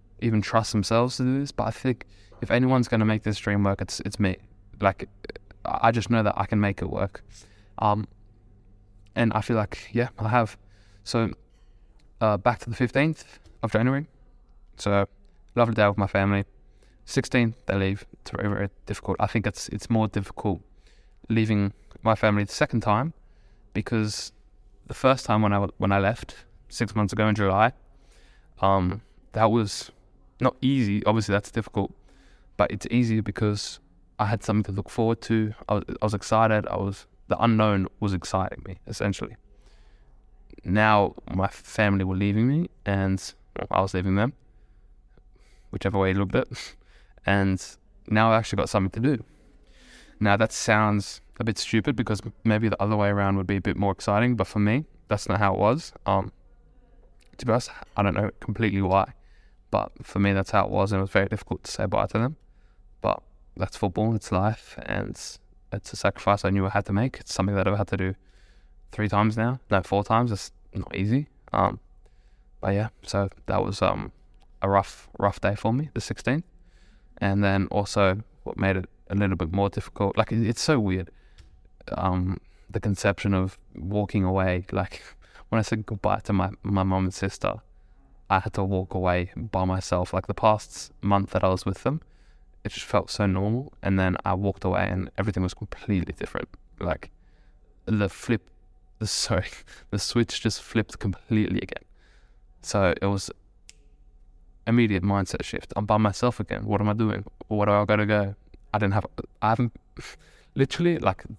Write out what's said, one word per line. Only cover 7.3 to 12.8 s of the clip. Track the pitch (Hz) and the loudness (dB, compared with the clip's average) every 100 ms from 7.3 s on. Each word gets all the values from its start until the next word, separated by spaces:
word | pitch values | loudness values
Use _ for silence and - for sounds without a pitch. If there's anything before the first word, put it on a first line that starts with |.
| - - - - - | -20 -20 -20 -16 -2
Um, | 107 104 104 - - - - - - - - - - | 0 0 -2 -12 -20 -20 -20 -20 -20 -20 -20 -20 -8
and | - 117 | 0 0
I | 107 | 0
feel | - 113 | 0 0
like, | 104 - - | -2 -6 -6
yeah, | 117 120 - | -2 -2 -2
I | 110 | 0
have. | 123 110 - - - - - | 2 2 -4 -20 -20 -20 -20
So, | - 117 110 - - _ - - - - - - | -4 0 0 -4 -16 _ -20 -20 -20 -20 -18 -2
uh, | 110 104 | 0 2
back | 120 117 | 0 -2
to | - | -4
the | |
fifteenth | 113 | -2